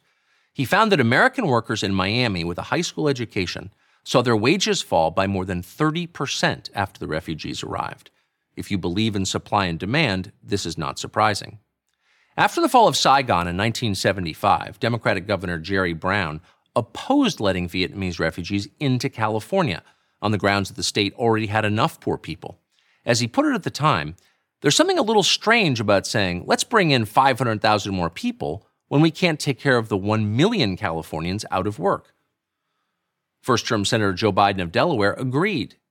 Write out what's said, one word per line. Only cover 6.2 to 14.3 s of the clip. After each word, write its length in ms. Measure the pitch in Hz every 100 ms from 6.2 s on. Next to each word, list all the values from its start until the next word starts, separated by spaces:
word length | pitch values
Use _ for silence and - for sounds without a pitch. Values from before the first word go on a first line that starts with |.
| 139 - 170 - -
after 260 | - 98 -
the 80 | 80
refugees 560 | 78 - 78 - -
arrived. 460 | - - - - - _ _ _ _ -
If 160 | 90
you 80 | 101
believe 360 | 87 87 110 101
in 100 | 92
supply 420 | 101 - 107 95
and 100 | 82
demand, 540 | 92 139 147 95 90 -
this 240 | - 101 85
is 140 | 80
not 180 | 71 69
surprising. 640 | - - 107 101 - - _ _ _ _ _ _ _ -
After 240 | 190 -
the 80 | 330
fall 180 | 254 208
of 80 | 135
Saigon 520 | 151 135 123 92 87
in 100 | 87
nineteen 380 | 110 113 117 95
seventy-five, 840 | 110 98 87